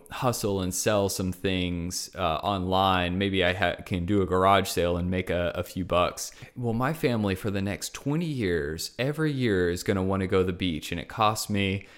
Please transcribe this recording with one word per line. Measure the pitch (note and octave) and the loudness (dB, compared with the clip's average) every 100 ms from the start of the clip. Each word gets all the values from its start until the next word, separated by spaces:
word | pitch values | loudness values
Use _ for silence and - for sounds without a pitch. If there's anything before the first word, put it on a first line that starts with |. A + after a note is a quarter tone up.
| - | -16
hustle | - C3 A#2 G#2 G2 | -4 -2 0 0 0
and | F#2 | -2
sell | F#2 A2+ G#2 G2 | -2 2 2 2
some | - F#2 | 0 -4
things, | F2+ G2 F#2 F2+ F2 E2+ - - - | -2 -2 0 0 -2 -4 -6 -8 -4
uh, | F2 D#2 | -2 0
online? | G2 G2 F2+ F#2 F#2+ F2+ F2+ F2+ | -2 -2 2 4 4 4 2 0
Maybe | G2+ F#2+ | 0 2
I | F2 | 2
ha-, | F2+ F2+ - - | 2 0 0 -4
can | F#2 F2 | -4 0
do | G#2 | 2
a | F2+ | 2
garage | F#2 F#2+ G2 F#2+ | 4 6 6 4
sale | - F2 F2 | 0 0 0
and | F2+ | 0
make | F2+ - | -2 0
a, | F2 F2 - | -2 -2 -4
a | |
few | F2 F#2+ F2 | -6 -6 0
bucks. | F2 E2+ - - - - - | 2 2 -2 -10 -14 -16 -6
Well, | A#2+ | -4
my | A2+ B2+ | 0 -2
family | D#3+ C#3+ A#2 G#2 F#2 | 0 0 2 0 0
for | G#2+ | -2
the | G2 | -2
next | G2 F#2+ - | -2 -4 -8
twenty | - C#3 D3+ E3+ | -8 -4 -2 -2
years, | C3+ G2 E2+ C#2+ E2 - - | -2 0 0 -2 -6 -8 -4
every | C3 D3+ D#3 | -4 -2 -2
year | C3+ B2 F#2+ F2 | 0 2 4 2
is | F2+ | 0
gonna | - G2 | 0 0
wanna | F#2+ F#2+ F#2+ | 0 0 2
go | F#2+ | 2
to | F#2 | 2
the | |
beach, | F2 F#2+ D2 - | 0 -2 -2 -4
and | E2+ | -8
it | - | -6
costs | - G#2+ A2 - | 0 0 2 -2
me | G2+ G2 G2 - | 0 0 -2 -6